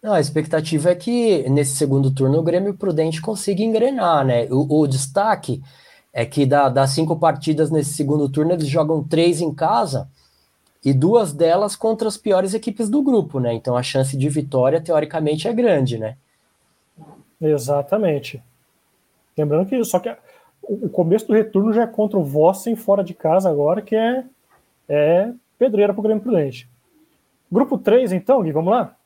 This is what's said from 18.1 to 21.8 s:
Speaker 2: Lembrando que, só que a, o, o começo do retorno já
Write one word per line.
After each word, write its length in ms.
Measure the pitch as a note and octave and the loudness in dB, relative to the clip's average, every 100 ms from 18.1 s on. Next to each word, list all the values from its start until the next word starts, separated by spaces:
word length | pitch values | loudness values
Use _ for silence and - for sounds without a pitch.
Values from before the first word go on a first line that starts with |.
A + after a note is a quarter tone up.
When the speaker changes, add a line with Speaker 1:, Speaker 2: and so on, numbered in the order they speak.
| C#3+ - - _ _ _ _ _ _ _ _ _ - | -2 -6 -16 _ _ _ _ _ _ _ _ _ -4
Speaker 2:
Lembrando 300 | D3+ D3+ F#3+ | 0 0 0
que, 160 | B3+ | -2
só 160 | A#3 F3+ | 0 -2
que 80 | A#3 | -4
a, 100 | - _ _ _ _ | -12 _ _ _ _
o, 240 | - G#3+ G3+ | -10 -6 -6
o 40 | |
começo 380 | - E3 G#3 A3 | -2 2 2 2
do 60 | |
retorno 400 | G#3+ A3 G3 G#3+ | 0 2 0 2
já 100 | A3 | 2